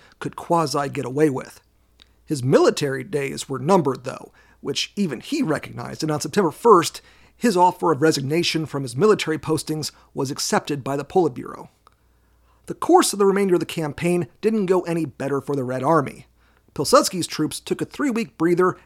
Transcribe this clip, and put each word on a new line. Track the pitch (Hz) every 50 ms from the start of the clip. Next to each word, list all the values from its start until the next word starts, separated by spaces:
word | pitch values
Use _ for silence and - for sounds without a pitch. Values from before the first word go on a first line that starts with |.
| _ _ _ _
could | - 165 -
quasi | - - - 170 170 160 131 147 143 143 135
get | 123 143 123
away | 120 127 147 160 151
with. | 127 - - - - - _ _ _ _ _ _ _ _ _ _ _ _ _
His | - 156 131
military | 123 131 190 302 359 254 - - 151 135 135 131 123
days | 101 147 143 139 135 143 - - -
were | 135 123
numbered, | 131 165 196 180 135 139 120 -
though, | - 131 - - - - _ _ _ _ _ _
which | - 139 135 - - - _
even | 208 196 156 123 101
he | - - 277 320
recognized, | 262 160 143 - - 120 117 123 127 131 131 -
and | 156 156
on | 151 143
September | - 151 - 208 185 151
first, | - - - 233 196 170 147 - - - - - _ _ _ _ _
his | _ - 240 180
offer | 180 180 180 175 - 180 170
of | 151 127
resignation | 156 160 151 156 139 135 156 175 165 - - 160 156
from | - - 139
his | 139 120 117
military | 135 196 214 196 - - 160 156 143
postings | - 160 160 143 - - 156 156 135 - - _ _ _
was | _ 143 139 131
accepted | 147 - - - 214 208 - - 147 139
by | - 135 139
the | 143 139
Politburo. | - - 185 165 143 120 127 - - - - 170 - _ _ _ _ _ _ _ _ _ _ _ _ _ _ _ _ _ _ _
The | - 175
course | - - - 339 370 - -
of | 208 196
the | 202
remainder | 196 196 202 202 190 180
of | 165
the | 156
campaign | - - 170 156 143 139 - 165 175 175 175 - - _ _
didn't | - 220 220 214 190
go | 180 190 180
any | 185 175 165 170 156
better | 127 - - 139 139 143 135
for | - - 143
the | 135
Red | 123 123 127 127 127
Army. | 151 165 156 135 120 - - - _ _ _ _ _ _ _ _ _ _
Pilsudski's | - 139 - 240 294 294 - 185 175 135 -
troops | - - 156 143 - -
took | - - 180 -
a | 151
three-week | - - - 285 277 214 233 214 139 -
breather | - 160 175 175 180 185 180 - - _